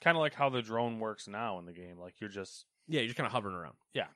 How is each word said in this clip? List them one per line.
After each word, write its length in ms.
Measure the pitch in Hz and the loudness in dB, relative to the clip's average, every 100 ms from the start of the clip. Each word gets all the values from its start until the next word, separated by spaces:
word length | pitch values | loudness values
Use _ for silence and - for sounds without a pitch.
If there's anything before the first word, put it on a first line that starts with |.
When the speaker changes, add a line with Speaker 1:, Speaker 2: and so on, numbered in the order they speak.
Speaker 1:
kinda 200 | 170 165 | 6 8
like 140 | 151 | 6
how 160 | - 139 | 4 2
the 120 | 127 | 2
drone 380 | 110 113 120 113 | 0 0 0 0
works 260 | 110 104 - | -4 -4 -8
now 320 | 101 117 95 | -4 -2 -4
in 60 | 87 | -8
the 60 | |
game. 260 | 87 90 87 | -12 -14 -12
Like, 220 | 90 - | -14 -8
you're 100 | 107 | -8
just 340 | 98 95 - - _ - | -6 -8 -10 -20 _ -4
Speaker 2:
Yeah, 120 | 156 | 0
you're 80 | 113 | 0
just 80 | 123 | 0
kinda 140 | 127 | 0
hovering 260 | 123 101 90 | 0 -2 -6
around. 200 | 80 - _ | -8 -14 _
Speaker 1:
Yeah, 120 | 139 - | -4 -4